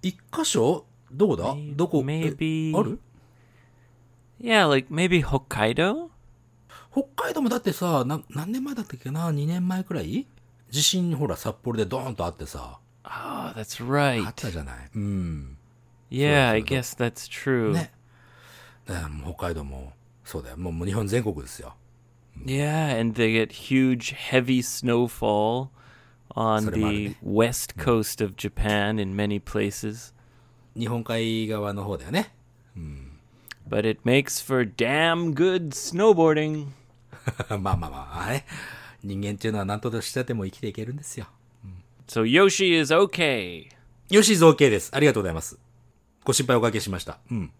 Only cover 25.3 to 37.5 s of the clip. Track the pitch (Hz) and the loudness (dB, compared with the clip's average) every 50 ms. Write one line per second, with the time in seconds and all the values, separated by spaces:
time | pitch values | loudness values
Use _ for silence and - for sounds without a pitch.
25.3 | 104 104 104 110 117 127 135 135 _ _ - - - - _ _ _ _ _ _ | 2 2 2 2 0 -2 -4 -8 _ _ -20 -20 -20 -20 _ _ _ _ _ _
26.3 | - - 113 110 110 107 107 107 - 110 107 107 104 104 104 101 - - - 101 | -6 -2 0 2 2 2 0 0 0 0 0 0 0 -2 -4 -6 -8 -8 -6 0
27.3 | 101 107 113 117 123 - - - - - - 131 120 113 107 - - - 110 98 | 2 4 4 4 2 -4 -8 -8 -8 -4 0 2 2 2 2 -2 -2 -4 -4 -4
28.3 | 95 - - 101 _ - - 107 104 104 101 104 107 110 101 95 95 101 104 101 | -4 -6 -8 -8 _ -2 0 2 2 2 2 0 0 -2 -2 -2 -2 -2 -2 0
29.3 | 104 101 - - - 107 104 101 101 - - 107 107 117 - - _ _ _ _ | -2 -4 -6 -4 -2 -2 -2 -2 -4 -6 -8 -8 -10 -10 -16 -20 _ _ _ _
30.3 | _ _ _ _ _ _ _ _ _ 113 117 110 120 117 113 - 117 113 113 113 | _ _ _ _ _ _ _ _ _ -6 -4 -4 -4 -4 -4 -2 -2 0 0 0
31.3 | 113 110 110 107 110 107 104 101 101 101 98 104 98 85 - - 127 185 214 - | 0 -2 -2 -2 -2 -4 -4 -4 -4 -6 -6 -6 -6 -6 -6 -4 -2 -2 -2 -4
32.3 | _ _ _ _ _ _ _ _ _ 92 80 76 71 69 65 65 71 - _ _ | _ _ _ _ _ _ _ _ _ -14 -14 -12 -12 -14 -16 -18 -20 -20 _ _
33.3 | _ _ _ - - _ - - 117 104 107 110 110 - _ 120 123 139 139 - | _ _ _ -20 -20 _ -10 -4 -2 0 0 0 -2 0 _ 2 2 2 2 0
34.3 | - - - - 135 127 123 101 104 - 117 117 139 151 160 165 165 170 170 165 | -6 -8 -4 -2 0 0 0 -2 -2 -2 0 0 2 2 2 2 2 0 0 -2
35.3 | 147 131 170 190 185 185 170 151 139 - - - 170 175 208 220 202 165 165 160 | 0 2 2 2 2 0 -2 -4 -8 -8 -10 -6 -2 4 6 6 8 8 8 6
36.3 | 156 151 156 156 156 151 147 143 135 - - _ _ _ _ _ - - - - | 6 4 2 -2 -4 -6 -8 -10 -14 -18 -20 _ _ _ _ _ -20 -8 -8 -8
37.3 | - - 120 - | -6 -6 -6 -4